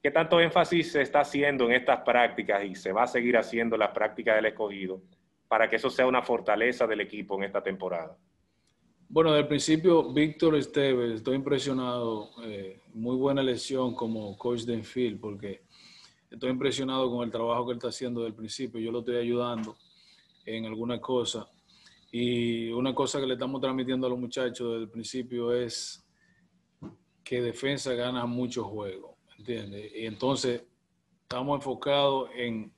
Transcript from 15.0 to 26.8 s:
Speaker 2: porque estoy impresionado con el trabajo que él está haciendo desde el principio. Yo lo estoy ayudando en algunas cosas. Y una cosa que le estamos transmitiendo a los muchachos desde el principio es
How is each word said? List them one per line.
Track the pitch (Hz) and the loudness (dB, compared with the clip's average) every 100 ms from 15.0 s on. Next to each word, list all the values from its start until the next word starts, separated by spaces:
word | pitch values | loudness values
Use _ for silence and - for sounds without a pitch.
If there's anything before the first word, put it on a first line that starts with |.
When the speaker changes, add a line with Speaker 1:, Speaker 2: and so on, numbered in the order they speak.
| 123 101 | -2 -2
Speaker 2:
porque | 107 101 101 95 _ _ - - - _ _ 113 | -10 -10 -10 -12 _ _ -20 -20 -20 _ _ -8
estoy | 127 | -4
impresionado | 127 139 120 131 131 131 | -2 -2 -2 -2 0 0
con | 120 | 0
el | 117 | -4
trabajo | 113 117 117 | -2 -2 0
que | 123 | -2
él | 120 | -4
está | 120 | -6
haciendo | 104 127 120 | -6 -6 -4
desde | 113 | -6
el | 110 | -8
principio. | 110 - 127 113 | -12 -8 -8 -6
Yo | 113 | -4
lo | 120 | -4
estoy | 117 120 | -2 -2
ayudando | 120 120 120 117 110 - _ _ _ _ _ _ | 0 0 0 -4 -6 -12 _ _ _ _ _ _
en | - 113 113 | -10 -8 -6
algunas | 110 117 120 | -6 -4 -4
cosas. | - 127 110 113 101 _ _ _ - _ _ | 0 0 0 -4 -10 _ _ _ -20 _ _
Y | 120 120 120 117 117 113 | -2 0 2 0 -2 -4
una | 117 131 | -2 -2
cosa | 131 135 147 | 0 -2 -2
que | 135 | -2
le | |
estamos | 123 131 135 | -2 -4 -2
transmitiendo | 131 131 127 131 127 | -2 -2 -2 -2 -2
a | |
los | 123 | -4
muchachos | 120 127 127 123 120 | -6 -4 -4 -4 -6
desde | 113 | -4
el | 110 | -6
principio | 113 110 127 123 120 120 | -10 -8 -8 -6 -4 -2
es | 120 120 - - - _ _ _ _ _ _ _ _ | 0 -2 -6 -10 -14 _ _ _ _ _ _ _ _